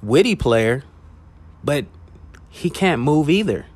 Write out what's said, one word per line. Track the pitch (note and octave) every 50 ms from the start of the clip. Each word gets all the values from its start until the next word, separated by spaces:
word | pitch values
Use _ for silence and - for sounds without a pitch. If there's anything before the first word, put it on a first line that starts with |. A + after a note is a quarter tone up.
| -
Witty | G#2 A#2 D3+ G3+ B3 G#3+
player. | - - B2+ A#2 A2+ A2+ A2 A#2+ C3 C3+ - - - - - - - - - - - - - - - -
But | - C#3+ D3 - - - - - - - - - - - - - -
he | - - - F3
can't | E3+ - F#3+ F#3 E3 A#2
move | A#2+ C#3 D3+ D#3 D#3 C#3+
either. | E3 G3 A3 F#3 G#2 F2 - - -